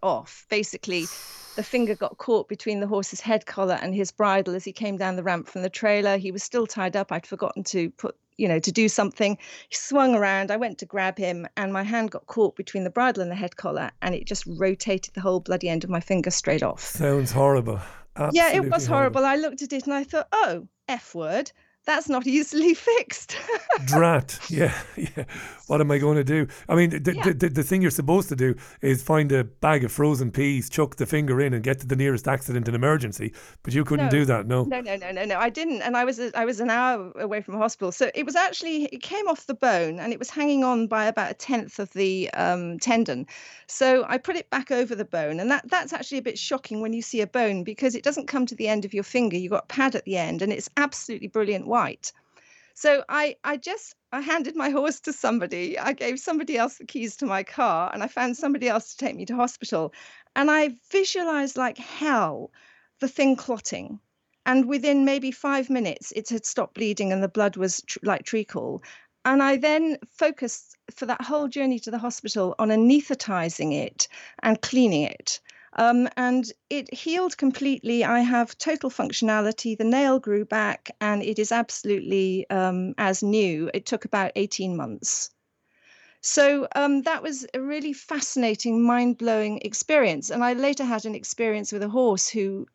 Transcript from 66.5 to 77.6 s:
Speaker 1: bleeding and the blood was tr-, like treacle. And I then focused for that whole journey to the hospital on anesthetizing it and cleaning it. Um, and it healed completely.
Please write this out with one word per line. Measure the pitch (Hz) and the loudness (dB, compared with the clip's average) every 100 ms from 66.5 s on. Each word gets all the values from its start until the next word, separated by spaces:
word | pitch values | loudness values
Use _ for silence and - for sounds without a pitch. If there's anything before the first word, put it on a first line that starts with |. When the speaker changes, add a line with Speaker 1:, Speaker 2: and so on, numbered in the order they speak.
| - - | -4 -4
Speaker 1:
bleeding | - 214 208 196 | -2 -2 0 0
and | 190 | 0
the | 196 | 0
blood | 214 202 185 | 2 0 0
was | 185 - | -2 -4
tr-, | - - | -8 -6
like | 208 175 | -2 -2
treacle. | - 220 202 - 120 185 - - _ _ 254 | -2 -4 -4 -6 -6 -8 -12 -20 _ _ 2
And | 277 | 4
I | 277 269 | 4 4
then | 302 311 320 285 - | 4 2 2 -2 -6
focused | - 311 294 240 - - _ - | 0 0 0 -6 -8 -16 _ -20
for | - 233 | -8 -6
that | 247 | -4
whole | 240 302 277 | -2 -2 -2
journey | 285 269 240 | 0 0 0
to | 220 | -4
the | 226 | -6
hospital | 240 - - 214 185 - | -6 -6 -4 -2 0 0
on | 214 | 2
anesthetizing | 220 233 285 285 262 - 180 165 - 156 | 6 8 6 4 -4 -2 -2 -2 -2 -2
it | 143 - - - - - - | -2 -4 -4 -6 -8 -20 -2
and | 226 226 | 0 0
cleaning | - 254 233 151 | 2 4 4 4
it. | 143 - - - - - - - | 0 -4 -8 -8 -10 -20 -8 2
Um, | 233 240 247 - | 4 6 2 0
and | 247 254 220 - - | 2 2 0 -8 -8
it | 285 - | -6 -6
healed | - 330 349 370 - | -8 -2 0 0 0
completely. | 269 - | 0 2